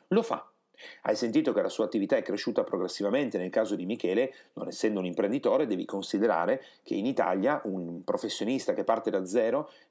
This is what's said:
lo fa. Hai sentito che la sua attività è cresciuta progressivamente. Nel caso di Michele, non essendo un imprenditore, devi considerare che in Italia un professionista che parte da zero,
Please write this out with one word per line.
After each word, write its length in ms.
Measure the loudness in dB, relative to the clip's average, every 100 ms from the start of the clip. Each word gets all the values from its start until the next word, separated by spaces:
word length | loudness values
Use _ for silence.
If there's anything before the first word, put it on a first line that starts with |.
| 0
lo 160 | 0
fa. 200 | 2 -4 -8 _ _ -20 -20 -6
Hai 140 | -2 0
sentito 380 | 2 2 2
che 100 | 2
la 60 | 0
sua 160 | 0 0
attività 320 | 0 2 0
è 40 |
cresciuta 420 | 0 -4 -2 -2
progressivamente. 760 | 0 -2 -2 -2 0 0 0 -2
Nel 100 | -2
caso 260 | 0 0 -2
di 120 | -4
Michele, 440 | -2 0 2 0 -4 -16
non 140 | -10 -8
essendo 320 | -2 0 0
un 80 | -2
imprenditore, 580 | 0 0 2 2 2 2
devi 200 | -2 -4
considerare 760 | -6 -2 2 4 4 2 0 -4 -14
che 100 | -6
in 140 | -2 0
Italia 520 | 2 2 2 2 0
un 400 | -2 -4 -6 -6
professionista 720 | -4 -4 -4 -2 0 0 0 0
che 80 |
parte 260 | 2 0 2
da 160 | 0 0
zero, 460 | 2 2 0 -4 -12 _